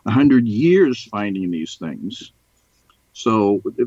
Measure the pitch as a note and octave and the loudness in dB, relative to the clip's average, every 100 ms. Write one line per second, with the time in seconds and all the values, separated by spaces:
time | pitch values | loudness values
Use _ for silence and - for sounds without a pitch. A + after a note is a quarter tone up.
0 | - A2+ C#3+ C3 A#2+ G#2 D#3+ F#3 E3 B2 | -2 2 4 4 2 0 4 4 4 0
1 | - G#2 G#2 F#2+ F#2 E2+ D#2+ - D#2+ C2+ | -8 -6 -6 -4 -4 -6 -8 -10 -12 -10
2 | F2+ - - _ _ _ _ _ _ _ | -12 -14 -20 _ _ _ _ _ _ _
3 | _ - - A2+ G2+ G2+ G2 - | _ -8 -2 0 2 0 -4 -6